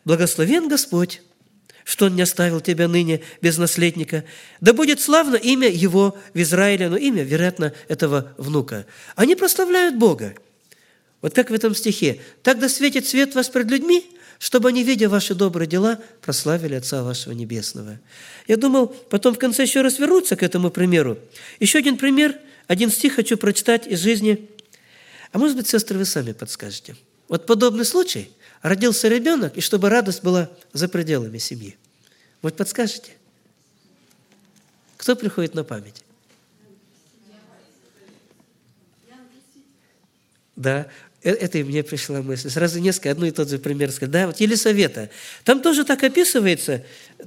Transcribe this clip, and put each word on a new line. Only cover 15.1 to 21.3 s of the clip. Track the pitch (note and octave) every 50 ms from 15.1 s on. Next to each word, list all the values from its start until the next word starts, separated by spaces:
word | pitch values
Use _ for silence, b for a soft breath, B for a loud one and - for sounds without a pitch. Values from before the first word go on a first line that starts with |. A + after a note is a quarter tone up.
| G#3 G3 G3+ - F#3+
добрые | F3 G3+ F#3 E3+ E3 E3 D#3
дела, | F3 F#3 G#3 A3+ A3+ A3 B B B B
прославили | - D#3 C3 - - D3+ E3 E3+ E3 D3 C3+
Отца | B2+ B2+ - C#3+ C3
вашего | B2 B2 B2+ - - B2+
Небесного». | A#2+ A#2 A#2 A2 A#2 A2 G#2 - - - G#2+ G#2+ G#2+ B2 B B B B B B B B B
Я | - A3
думал, | A3 C4+ C4+ C4 C4+ B3 B3+
потом | - - - - G3+ G3+ - B3 A#3
в | -
конце | C4 A#3+ A3+ -
ещё | C4 - - C4+
раз | C4+ B3+ C4 C#4
вернуться | C#4+ D4 F#4 F#4 F#4 - F#3
к | -
этому | F3+ F3 - F#3 F3+ E3+
примеру. | - F3 F3+ F3+ F3 D#3+ C3+ B2 G#2+ - - B